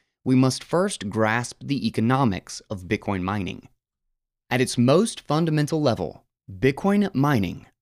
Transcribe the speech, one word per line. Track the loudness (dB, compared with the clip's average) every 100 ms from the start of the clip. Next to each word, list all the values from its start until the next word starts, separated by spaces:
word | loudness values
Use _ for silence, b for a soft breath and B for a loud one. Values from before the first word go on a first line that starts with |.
| _ _
we | 0 4
must | 4 0
first | -2 0 0 -4 -6
grasp | 0 2 0 -4 -10
the | -6 -4 -2
economics | 0 0 2 2 0 -6 -16 -12
of | -10 -4
Bitcoin | -4 -2 -4
mining. | -2 -4 -6 -8 -16 _ _ _ _ _ _ _ -4
At | -2
its | 0 2
most | 4 4 2 -4
fundamental | -4 0 2 0 0 0
level, | 0 0 -4 -8 _ _ -20
Bitcoin | 0 0 2 2 2 2
mining | 2 2 2 0 -4 -16 _